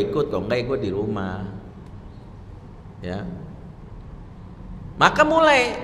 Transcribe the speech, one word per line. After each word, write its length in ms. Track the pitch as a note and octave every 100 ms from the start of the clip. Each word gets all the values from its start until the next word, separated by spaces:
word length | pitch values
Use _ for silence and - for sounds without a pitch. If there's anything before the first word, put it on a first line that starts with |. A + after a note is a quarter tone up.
| G2
ikut, 240 | D3 -
kalau 160 | F#2 G#2
enggak 120 | B2
ya 20 | A#2+
gue 80 | C3+
di 120 | G#2
rumah. 480 | F#2+ A2 G#2 F#2+ F#2 F#2+ - - - - - - - - - - - - - - -
Ya. 240 | F2+ G2 F2+ F2+ - - - - - - - - - - - - - - - -
Maka 260 | C#4 C#4+ D4+
mulai, 480 | D#4+ D#4 C4+ A#3+ -